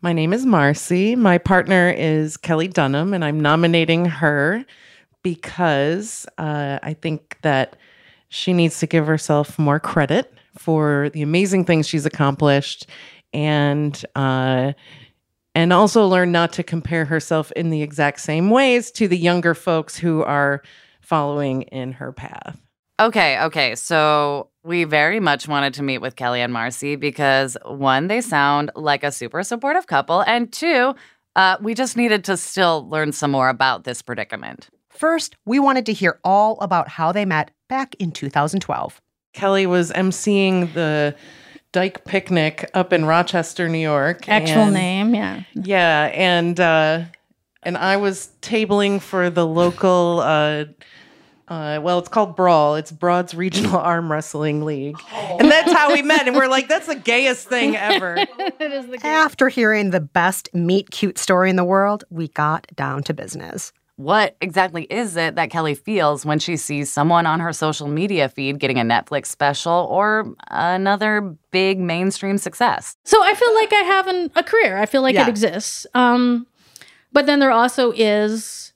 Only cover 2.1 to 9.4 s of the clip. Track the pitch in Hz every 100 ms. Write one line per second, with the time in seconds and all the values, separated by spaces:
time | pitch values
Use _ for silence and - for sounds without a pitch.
2.1 | 156 156 - - 160 175 180 139 139 175
3.1 | 196 156 151 147 156 170 165 160 165 175
4.1 | 147 156 147 143 214 269 - - - _
5.1 | _ 185 165 - - 175 143 143 170 214
6.1 | - - - 156 147 143 139 - 156 165
7.1 | 156 _ - 156 139 131 - _ _ _
8.1 | _ _ - - 180 165 - 160 165 156
9.1 | 156 - 147